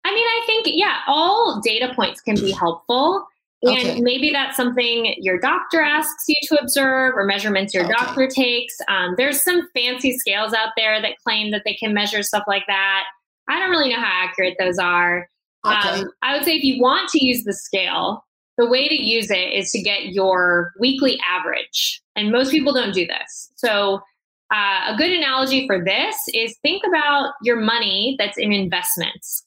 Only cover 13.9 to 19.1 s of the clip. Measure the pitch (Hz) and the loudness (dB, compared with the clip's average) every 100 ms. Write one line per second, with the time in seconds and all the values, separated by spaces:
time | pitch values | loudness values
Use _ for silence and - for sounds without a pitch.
13.9 | 240 220 185 185 - 185 185 185 180 180 | 0 -2 -2 -2 -2 -2 0 -2 0 0
14.9 | 175 175 175 175 _ _ _ 208 208 202 | 2 2 0 -4 _ _ _ 0 0 0
15.9 | 175 196 _ 262 285 285 311 277 240 247 | -2 -6 _ -4 -2 0 2 2 2 2
16.9 | 320 370 311 262 247 208 196 - 196 180 | 2 0 2 2 0 -2 -8 -4 -2 -2
17.9 | 170 185 220 _ _ _ - 233 254 285 | -2 -2 -4 _ _ _ 0 4 4 2
18.9 | 302 214 | 0 0